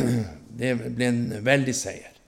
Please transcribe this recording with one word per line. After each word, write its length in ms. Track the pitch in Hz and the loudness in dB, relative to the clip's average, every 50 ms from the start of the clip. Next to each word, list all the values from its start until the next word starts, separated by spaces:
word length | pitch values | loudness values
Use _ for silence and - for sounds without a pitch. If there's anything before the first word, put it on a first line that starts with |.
| 127 120 123 117 | 2 2 2 2
<clears throat> 400 | 107 - - - - - 110 117 | 0 -2 -8 -14 -18 -14 -6 -2
det 140 | 123 127 123 120 117 123 120 | 0 0 0 0 -2 -4 -2
ble 100 | 117 123 | 0 2
en 380 | 123 120 120 120 117 107 104 107 | 2 2 2 0 -2 -2 -2 2
veldig 300 | 127 139 139 135 131 120 | 4 4 4 4 2 -2
seier. 360 | - - 98 92 - - - - _ _ | -2 -4 -6 -8 -10 -14 -18 -20 _ _